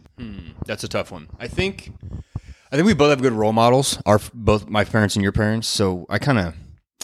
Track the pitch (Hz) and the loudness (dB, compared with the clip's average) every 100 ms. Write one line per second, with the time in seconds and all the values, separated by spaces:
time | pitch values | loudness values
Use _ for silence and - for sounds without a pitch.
0 | _ - 113 95 80 80 104 107 - 107 | _ -16 -16 -14 -14 -12 -10 -8 -6 -6
1 | 85 87 76 - 120 175 190 190 - - | -6 -10 -18 -14 -10 -4 -4 -6 -16 -18
2 | - - - - - - - 143 202 143 | -16 -16 -12 -14 -16 -20 -4 2 4 4
3 | 147 135 127 110 107 113 120 131 135 - | 4 4 2 2 2 4 4 4 2 -2
4 | - - - 120 104 104 87 107 95 113 | 2 2 0 -4 0 0 0 -2 0 2
5 | 101 104 98 110 107 113 - - 98 90 | 2 2 0 0 0 -2 -4 -2 0 -2
6 | - 104 143 120 85 - - - _ - | -4 -4 0 0 -2 -8 -18 -20 _ -20